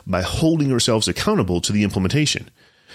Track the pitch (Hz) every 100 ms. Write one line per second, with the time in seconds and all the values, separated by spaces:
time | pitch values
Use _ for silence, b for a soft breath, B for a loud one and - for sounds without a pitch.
0 | - 92 95 - 160 165 143 123 127 110
1 | 101 87 - 208 95 87 - 104 104 104
2 | 92 135 151 - - B B B B